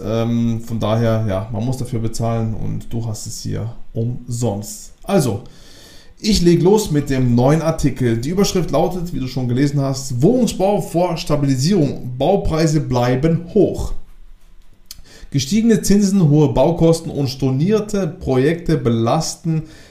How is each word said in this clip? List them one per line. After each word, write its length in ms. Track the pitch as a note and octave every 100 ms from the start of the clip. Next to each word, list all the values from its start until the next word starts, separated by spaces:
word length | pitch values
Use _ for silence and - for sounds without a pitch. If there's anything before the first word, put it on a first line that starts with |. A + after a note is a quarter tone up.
| G2
ähm, 560 | A2+ A#2 A#2 A#2 A2+
von 180 | - A2+
daher, 460 | G#2+ A2+ A2+ A2 G#2+
ja, 220 | F#2+ G2+
man 140 | G#2 A#2+
muss 120 | B2+
dafür 200 | C3 A#2
bezahlen 540 | A2 - A#2 A#2 A2+
und 400 | G#2+ G#2 G#2+ -
du 140 | A#2 A2+
hast 180 | G#2+ A2+
es 160 | -
hier 320 | A2 G2+ A2+ - -
umsonst. 1000 | A#2 A#2 C3 - A#2 A#2 G2+ - - - -
Also, 400 | - G3 C3 G#2 - - - - - - - -
ich 200 | A3 F3+
leg 180 | E3+ D#3+
los 300 | D#3+ G#3+ -
mit 180 | D3 C3+
dem 240 | C3 B2
neuen 300 | A#2+ C3+ D#3+
Artikel. 560 | D#3+ D#3 C#3 - B2 A#2
Die 100 | C3+
Überschrift 400 | F#3 G3 F#3+ D#3
lautet, 420 | C3+ F3+ F3+ E3+
wie 80 | C3
du 60 | C3
schon 220 | C3+ B2
gelesen 340 | B2 C#3+ C#3+
hast, 400 | C3+ C3 - A#2+
Wohnungsbau 580 | E3 B3+ A3+ - F#3+ G3+
vor 380 | - E3 F3+ E3
Stabilisierung. 920 | - C#3+ C#3 B2+ D3 G3+ C#3 A#2 - -
Baupreise 640 | D3 F#3+ E3 D#3 D#3+ D3+
bleiben 640 | B2+ B2 B2 B2+ D#3+ E3 - G#3+
hoch. 380 | D#3 - - - - - - - - - - - - - - - -
Gestiegene 500 | C#3+ - G#3+ A3+ G#3
Zinsen, 480 | - G3+ G3 G3 D#3
hohe 200 | D3+ C#3+
Baukosten 600 | A#2 E3 E3+ E3 E3 -
und 160 | C3+ C3+
stornierte 800 | - C3 C3 F3 G#3+ G#3+ G3 F3+
Projekte 720 | - - B2+ C#3 E3+ - D3+
belasten 840 | B2+ A2+ A2+ D#3 D#3+ - E3 D#3+ D#3 - -